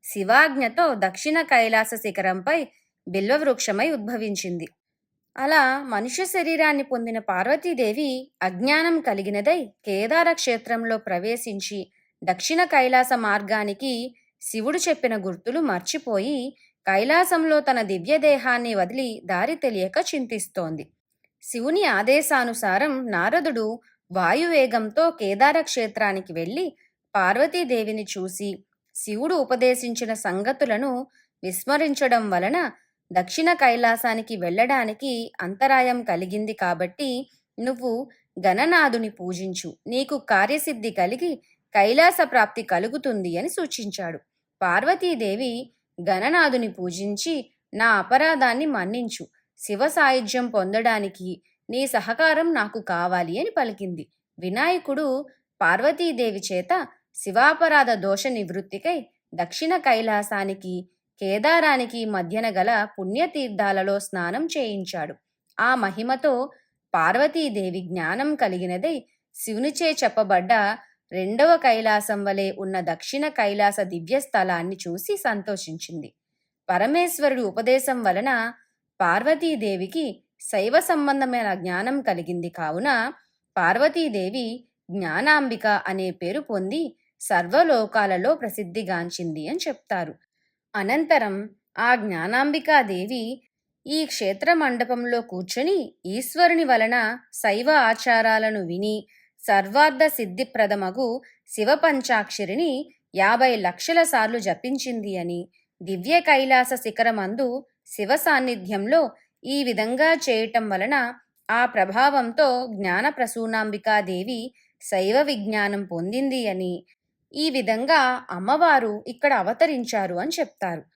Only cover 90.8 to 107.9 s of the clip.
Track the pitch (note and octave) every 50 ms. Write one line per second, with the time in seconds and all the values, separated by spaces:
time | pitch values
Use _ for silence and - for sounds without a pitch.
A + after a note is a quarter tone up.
90.8 | G3 G3 B3 D4+ D#4+ D4 E4 C#4+ A3+ G#3 F#3+ G3 G#3 G#3+ - _ _ _ _ -
91.8 | A3 A#3+ B3 A#3+ G#3 G#3+ F3+ E3 D#3+ F#3 A3+ B3+ C#4 D4 D4 D#4 D#4 D#4 D#4 C#4+
92.8 | B3+ G3+ G3 F3+ F#3 G#3 B3+ B3 A3 A3+ C4 C4+ _ _ _ _ _ _ _ _
93.8 | _ C4 D4 D#4 D#4 C#4 - - A3 F#3+ G3 G3 D4+ D#4 F4 E4 D#4 C4+ B3 A#3
94.8 | A#3+ - B3 A#3+ A#3+ A#3+ A#3+ A#3 A#3 A#3+ F#3 F3+ F#3 F#3 - A#3+ C4+ E4+ G4+ F#4
95.8 | - - _ _ _ F#3 F#3+ A#3 C4 - - D4+ F4 E4+ F4 E4 E4 C4 B3+ A3+
96.8 | A3 A3+ A#3+ B3 A3+ G#3+ A#3 B3 _ _ - - - A3 G3 G#3+ A#3+ C#4 D#4 D4
97.8 | B3+ A3 A3+ A3 - B3+ A#3 A3+ A3+ A3+ A3 A3 A3 A3 A3 G#3 F#3 E3 E3+ F3+
98.8 | G3+ G#3+ G#3+ G#3+ G3+ _ _ _ _ _ _ _ - - G#3 G3 G3 G3 G#3 C4+
99.8 | D4 D#4 C4+ C4 D#4 D#4 - - A3+ F#3+ F3+ F#3 C4 - - - G#3+ G3 G3+ G3+
100.8 | F#3+ F#3 F#3 A#3 C4 A#3+ A3+ C4+ - - _ _ _ _ - - G#3 A3 D4 D#4
101.8 | E4 E4 D4 C4+ B3 - B3 A3 G3+ G#3 - - G3+ F3 G3 C4 F4 D#4+ C4+ C4
102.8 | D4 - _ _ _ _ - F3+ F#3+ G3 A#3 A#3 C4 C4 A#3+ A3 F#3+ F3+ F3+ -
103.8 | - - E4 E4+ E4 D#4+ - A#3+ A3 G#3+ A#3 A#3+ G3 F#3+ F3 - - B3 C4+ C4
104.8 | - C4 A#3+ A3+ G3+ G3+ F#3+ F3+ E3+ F3 F3 F3 F3 - _ _ _ _ _ _
105.8 | F3+ E3+ G3 F3+ F3+ A#3 D#4+ E4+ - D#4+ D4 C4+ C4+ C4 C4 B3+ B3 B3+ C4 B3
106.8 | - A3+ G#3+ - A#3 A#3+ A3 G#3+ F#3+ F#3+ G#3 A#3 C4+ B3 A#3+ C4+ C4 _ _ _
107.8 | _ -